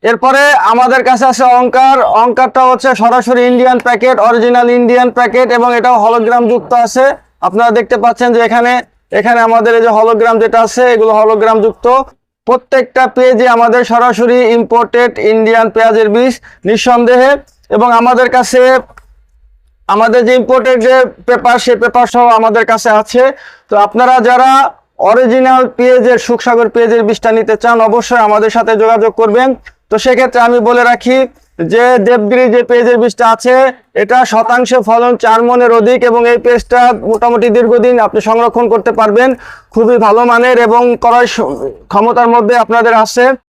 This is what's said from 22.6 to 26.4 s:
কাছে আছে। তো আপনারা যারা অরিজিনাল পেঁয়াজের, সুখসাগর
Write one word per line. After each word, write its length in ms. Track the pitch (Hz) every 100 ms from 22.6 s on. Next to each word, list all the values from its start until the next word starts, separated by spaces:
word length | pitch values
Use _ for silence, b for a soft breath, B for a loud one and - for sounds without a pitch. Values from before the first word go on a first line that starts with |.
| 226
কাছে 240 | 226 240
আছে। 320 | 214 214 240 262 277 B B B
তো 80 | 208
আপনারা 380 | 202 220 247 254
যারা 300 | 233 247 262 269 - - _ -
অরিজিনাল 640 | 190 175 254 254 262 254 254
পেঁয়াজের, 520 | - 247 254 226 240
সুখসাগর 500 | - 240